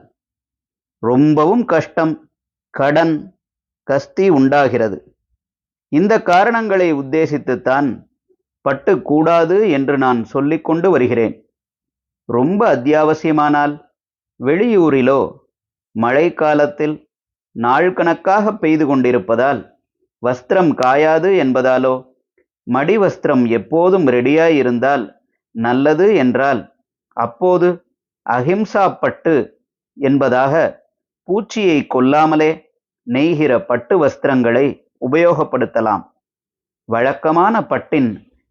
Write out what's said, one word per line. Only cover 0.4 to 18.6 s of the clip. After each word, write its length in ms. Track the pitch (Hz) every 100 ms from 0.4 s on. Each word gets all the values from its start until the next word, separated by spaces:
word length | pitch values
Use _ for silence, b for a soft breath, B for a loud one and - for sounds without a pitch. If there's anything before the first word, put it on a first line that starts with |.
| _ _ _ _ _ _
ரொம்பவும் 640 | 113 127 151 151 151 240 226
கஷ்டம், 640 | 165 - - 160 156 _ _ _ _ _
கடன், 680 | - 139 156 165 151 - _ _ _ _ _
கஸ்தி 460 | - 139 - - 190
உண்டாகிறது. 840 | 143 135 143 135 117 110 92 - _ _ _ _ _ _ _ _
இந்த 340 | - 202 220
காரணங்களை 720 | - 175 214 233 208 190 175
உத்தேசித்துத்தான் 1160 | 143 135 160 151 143 120 123 127 131 143 101 - _ _ _ _ _ 139
பட்டு 360 | 135 - 165
கூடாது 680 | - 151 160 170 165 190 220
என்று 280 | 139 135 139
நான் 260 | 131 120
சொல்லிக் 400 | 110 139 139 156
கொண்டு 260 | - 160 190
வருகிறேன். 600 | 185 123 120 110 - _ _ _ _ _ _ _ _ -
ரொம்ப 500 | 120 139 208 226 135
அத்தியாவசியமானால், 1040 | 127 156 156 156 165 151 147 147 147 147 _ _ _ _ _ _
வெளியூரிலோ 760 | 123 170 240 208 160 135 127 135 90 - _ _ _ _ _ 110
மழைக்காலத்தில் 1080 | 117 135 170 160 156 147 147 147 151 151 _ _ _ _ _
நாள் 420 | - 117 139 180
கணக்காக 600 | 185 170 160 190 202 214
பெய்து 300 | 208